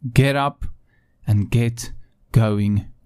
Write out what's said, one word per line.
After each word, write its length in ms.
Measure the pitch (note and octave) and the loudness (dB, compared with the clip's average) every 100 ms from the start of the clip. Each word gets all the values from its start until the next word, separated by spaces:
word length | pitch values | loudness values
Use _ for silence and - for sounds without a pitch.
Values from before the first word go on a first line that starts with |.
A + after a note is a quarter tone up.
| B2+ | -2
Get 220 | B2+ C#3 C#3 | 4 4 2
up 300 | C#3+ - - - _ _ _ _ - | -4 -6 -10 -12 _ _ _ _ -2
and 240 | G#2 F#2+ | 0 2
get 420 | A#2+ A#2 A#2 - - - _ _ | 0 0 -4 -12 -14 -18 _ _
going 560 | - A2 G#2 G#2 G#2 - - | 2 2 0 0 -2 -4 -12